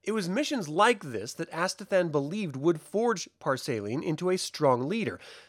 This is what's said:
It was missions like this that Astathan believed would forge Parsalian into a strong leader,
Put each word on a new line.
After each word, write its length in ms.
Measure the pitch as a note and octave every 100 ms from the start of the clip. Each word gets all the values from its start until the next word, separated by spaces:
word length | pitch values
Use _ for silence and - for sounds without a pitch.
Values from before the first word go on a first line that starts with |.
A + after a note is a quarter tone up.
It 100 | -
was 140 | A3 F3
missions 400 | G3+ D4 C#4 D3+
like 360 | D#3 A3 A#3+
this 280 | D#3 A2 A2 -
that 160 | E3
Astathan 600 | D#3+ F3+ - G3+ F#3+ F3
believed 440 | D3 C#3 G#3 F#3 C3
would 260 | D#3 D#3+
forge 480 | - G3+ A#3 G3 - -
Parsalian 640 | D3+ C3 - A#2 G#2 B2+
into 300 | - D#3 F3+
a 60 | F#3
strong 520 | - - D3+ B2 C3+
leader, 300 | A3+ D#3 F2+ - -